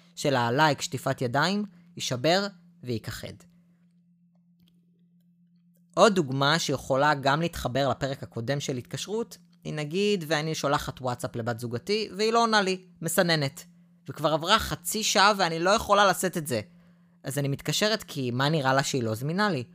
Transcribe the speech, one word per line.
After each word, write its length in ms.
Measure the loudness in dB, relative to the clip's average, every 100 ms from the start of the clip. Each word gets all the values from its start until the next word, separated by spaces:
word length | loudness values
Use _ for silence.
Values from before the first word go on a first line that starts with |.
| _ -4
של 200 | 0 2
הלייק, 460 | 2 2 2 2
שטיפת 400 | -4 -6 -4 -4
ידיים, 440 | -2 0 0 -2 -6 -12 _ -10
יישבר 520 | -6 -2 2 2 0 -10 -20 _
וייכחד. 500 | -8 -6 -6 -12 -14 -16 -20 _ _ _ _ _ _ _ _ _ _ _ _ _ _ _ _ _ _ _ _ _ _ _ _
עוד 220 | 4 4 4
דוגמה 440 | -2 0 2 2
שיכולה 540 | 0 -4 0 2 2
גם 280 | 2 2 2
להתחבר 480 | -2 -4 -4 0 0
לפרק 340 | 0 -4 -6
הקודם 360 | -10 -8 -4 -4
של 180 | -4 -8
התקשרות, 600 | -8 -12 -6 -6 -6 -12 _ _
היא 100 | -10
נגיד 500 | -8 -4 0 0 0 0
ואני 280 | -2 -2 -2
שולחת 460 | 0 0 -2 -6
וואטסאפ 340 | -6 -6 -6 -4
לבת 240 | -4 -6
זוגתי, 500 | -6 -8 -2 -2 -4 -2
והיא 160 | 2
לא 100 | 2
עונה 180 | 4 2
לי, 240 | 0 -4 -8 -10
מסננת. 600 | -2 2 2 2 0 -6 -20 _ _ _ -16
וכבר 240 | -2 0
עברה 260 | 0 2 2
חצי 440 | 2 -6 -4 -4
שעה 300 | 0 6 6 6
ואני 220 | 0 2
לא 100 | 2
יכולה 360 | 2 4 6 6
לשאת 320 | 4 0 -2
את 100 | -2
זה. 140 | -4 -4 -18 -20 _ _ _
אז 140 | -6 -4
אני 100 | -2
מתקשרת 560 | -4 -2 0 0 -2
כי 280 | -6 -6 -4
מה 180 | 0 0
נראה 240 | 2 2
לה 100 | 2
שהיא 200 | 0 -2
לא 120 | -2 -4
זמינה 340 | -4 -2 0
לי? 140 | -2 -6